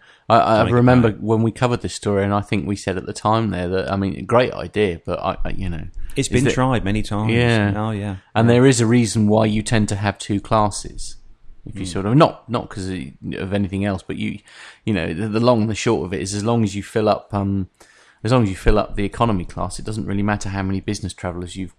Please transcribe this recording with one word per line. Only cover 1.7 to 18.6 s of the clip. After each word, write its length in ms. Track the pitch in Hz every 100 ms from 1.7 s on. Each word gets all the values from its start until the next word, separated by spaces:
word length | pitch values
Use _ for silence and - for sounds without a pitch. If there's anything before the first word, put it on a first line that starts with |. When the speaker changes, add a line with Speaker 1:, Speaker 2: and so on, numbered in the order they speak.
| 120
Speaker 1:
this 120 | 95
story, 300 | - 104 101 101
and 80 |
I 80 | 101
think 260 | 101 107 71
we 80 | 101
said 220 | - 92
at 80 | -
the 80 |
time 380 | - 107 113 113
there 180 | 90 90
that, 200 | 92 67
I 40 | 98
mean, 300 | 95 - 95
great 260 | 113 127
idea, 480 | - 87 101 104 85 -
but 140 | 87
I, 180 | 95 - 85
I, 40 |
you 180 | 80 95
know, 160 | 85 92 - - -
Speaker 2:
It's 100 | 135
Speaker 1:
is 60 |
Speaker 2:
been 100 | 123 127
Speaker 1:
that 80 |
Speaker 2:
tried 300 | 131 127 120
many 180 | 92 107
times. 300 | 104 104 107
Speaker 1:
Yeah. 420 | 117 120 113 104 104
Speaker 2:
Oh, 140 | 110
yeah. 260 | 107 104 95 - 107
Speaker 1:
And 120 | 117
Speaker 2:
Yeah. 40 | 120
Speaker 1:
there 100 | 135
is 160 | 120
a 40 | 113
reason 420 | 123 110 107 104
why 160 | 107 110
you 160 | 107
tend 260 | 104 113 104
to 60 | 98
have 220 | 101 -
two 240 | - 101
classes. 760 | - 110 107 - - - - - - - - - -
If 100 | 98
you 80 | 95
Speaker 2:
Mm. 20 |
Speaker 1:
sort 180 | 92 98
of, 80 | 127
not, 320 | 156 - -
not 200 | 117 -
'cause 200 | 104 92
of, 100 | 92 69 - 92 -
of 180 | 95
anything 320 | 101 98 95 101
else, 180 | 92 -
but 120 | -
you, 220 | 104 101 - - - -
you 100 | -
know, 200 | 101 87
the, 160 | 82 110
the 100 | 107
long 220 | 120 120
and 80 | 110
the 60 | 104
short 300 | 127 104 87
of 80 |
it 80 | 87
is, 120 | 95
as 100 | 104
long 200 | 104 117 107
as 100 | 98
you 80 |
fill 240 | 98 113 107
up, 260 | 98 -
um, 360 | 101 98 98 92 _ _ _ _ _
as 100 | 110
long 100 | 127
as 60 | 104
you 60 |
fill 220 | 92